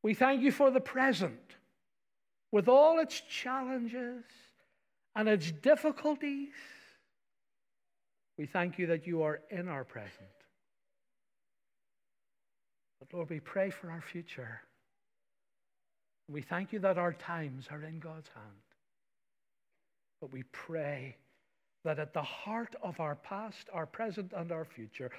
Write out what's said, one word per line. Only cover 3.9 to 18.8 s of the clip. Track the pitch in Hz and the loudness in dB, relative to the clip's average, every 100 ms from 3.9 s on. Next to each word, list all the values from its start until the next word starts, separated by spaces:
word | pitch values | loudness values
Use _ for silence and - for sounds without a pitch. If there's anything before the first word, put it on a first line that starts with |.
| 240 240 247 233 - - _ _ _ _ _ _ 214 | -6 -8 -10 -14 -20 -20 _ _ _ _ _ _ 0
and | 214 | 4
its | 214 160 | 4 2
difficulties. | 156 262 294 311 - 302 294 294 277 277 - - - - _ _ _ _ _ _ _ _ _ _ _ _ _ _ - | 0 6 6 6 0 0 0 -2 -4 -8 -12 -20 -20 -20 _ _ _ _ _ _ _ _ _ _ _ _ _ _ -10
We | 147 | -4
thank | 190 175 180 | 0 -2 0
you | 175 | 0
that | 165 165 | 0 0
you | 170 | 0
are | 156 151 - | 0 -2 -6
in | 190 180 | -8 -6
our | 143 | -8
present. | 127 120 101 - 95 _ _ _ _ _ _ _ _ _ _ _ _ _ _ _ _ _ _ _ _ _ _ _ _ _ _ _ | -8 -12 -14 -16 -20 _ _ _ _ _ _ _ _ _ _ _ _ _ _ _ _ _ _ _ _ _ _ _ _ _ _ _
But | - | -14
Lord, | 175 160 | -8 -6
we | 160 | -6
pray | - 196 196 | -6 -2 -2
for | - 175 | -2 -10
our | 165 | -12
future. | 151 175 170 - 120 113 - _ _ _ _ _ _ _ _ _ _ _ _ _ _ _ - | -10 -12 -12 -14 -12 -14 -18 _ _ _ _ _ _ _ _ _ _ _ _ _ _ _ -14
We | 147 | -12
thank | - 170 190 | -6 -4 -4
you | 214 | 0
that | 190 180 | 2 4
our | 175 | 2
times | 170 - 170 151 131 127 | -2 -8 -6 -6 -8 -12
are | 147 | -14
in | 156 165 | -12 -12
God's | 160 160 147 | -12 -16 -18
hand. | - 107 101 _ _ | -20 -20 -20 _ _